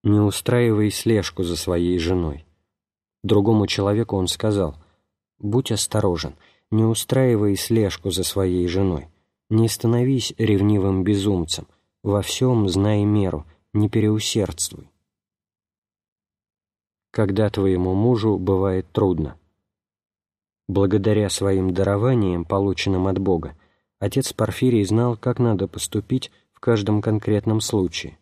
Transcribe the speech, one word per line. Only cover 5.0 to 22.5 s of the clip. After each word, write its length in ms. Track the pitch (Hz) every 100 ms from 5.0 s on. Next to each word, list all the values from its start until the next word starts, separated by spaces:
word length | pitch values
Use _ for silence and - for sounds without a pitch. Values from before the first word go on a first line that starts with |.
| _ _ _ _
«Будь 320 | 104 117 135
осторожен, 640 | 107 - 107 104 85 78 - _ _ _
не 120 | 107
устраивай 720 | 110 110 - 131 131 110 104 98
слежку 560 | - 113 101 - 98
за 120 | 90
своей 440 | 87 101 95 90 87
женой, 420 | 92 98 80 78 _ _ _ _
не 180 | 110 113
становись 680 | - 117 120 127 135 - -
ревнивым 680 | 110 98 101 104 98 95
безумцем, 640 | 92 101 101 92 78 - - _ _ _
во 180 | 104 101
всем 480 | 98 - 127 120 101
знай 340 | 90 101 104
меру, 420 | 104 104 92 80 - _ _
не 160 | 104 104
переусердствуй». 1000 | 113 107 107 - 117 90 85 - - - _ _ _ _ _ _ _ _ _ _ _ _ _ _ _ _ _ _ _ _ _ _
Когда 380 | - 101 98 104
твоему 460 | 104 98 92 92 95
мужу 420 | 117 120 110 95
бывает 480 | 92 95 98 92 -
трудно. 460 | - 101 82 73 - _ _ _ _ _ _ _ _ _ _ _ _ -
Благодаря 600 | 98 98 104 101 107 101
своим 440 | - 98 98 92
дарованиям, 720 | 90 95 101 120 123 98 87
полученным 640 | 82